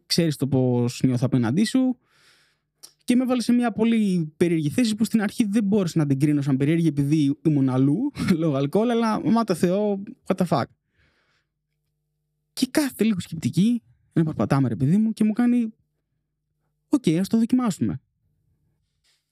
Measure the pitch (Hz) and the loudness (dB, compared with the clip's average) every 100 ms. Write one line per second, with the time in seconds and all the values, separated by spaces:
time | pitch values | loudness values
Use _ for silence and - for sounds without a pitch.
0 | - - 165 139 127 131 127 123 120 - | -4 0 0 -2 -2 0 2 2 -2 0
1 | 131 120 127 131 117 156 220 262 262 247 | -2 0 0 0 0 0 0 0 0 -2
2 | _ _ _ _ _ _ _ _ - _ | _ _ _ _ _ _ _ _ -20 _
3 | - 233 254 254 220 240 240 208 226 226 | 0 0 2 0 0 0 0 0 0 2
4 | 208 180 156 - 175 165 147 247 226 214 | 2 0 -2 0 0 0 0 0 0 0
5 | 220 226 208 - 208 220 196 208 175 165 | 0 0 0 -2 0 0 2 0 0 0
6 | 147 135 151 147 139 135 143 170 160 143 | 0 0 0 0 0 0 2 2 0 0
7 | 143 160 139 143 160 143 131 131 139 170 | 0 2 0 0 0 2 2 2 2 2
8 | 285 - - 165 165 135 143 190 240 233 | -2 -2 0 2 0 0 0 0 0 0
9 | 226 214 - 226 226 170 175 190 208 196 | 0 -2 0 0 0 0 0 0 -2 -4
10 | - - - 190 180 147 - _ _ _ | -8 -8 -4 -2 0 0 -2 _ _ _
11 | _ _ _ _ _ _ _ _ _ _ | _ _ _ _ _ _ _ _ _ _
12 | _ _ _ _ _ - 254 - 277 - | _ _ _ _ _ -8 -6 -2 -2 0
13 | 220 185 - 165 123 - 214 240 - _ | 0 -2 -6 -4 -2 2 2 0 -6 _
14 | _ 165 160 - 107 139 131 113 131 202 | _ -2 0 0 0 2 0 0 0 2
15 | 220 - 214 208 240 240 226 - _ _ | 0 0 0 0 0 0 -2 -8 _ _
16 | _ _ _ _ _ _ _ _ _ 294 | _ _ _ _ _ _ _ _ _ -2
17 | - 160 196 226 226 254 240 - 110 135 | 0 -2 0 0 0 0 -2 -2 -4 -6
18 | _ _ _ _ _ _ _ _ _ _ | _ _ _ _ _ _ _ _ _ _
19 | _ _ _ | _ _ _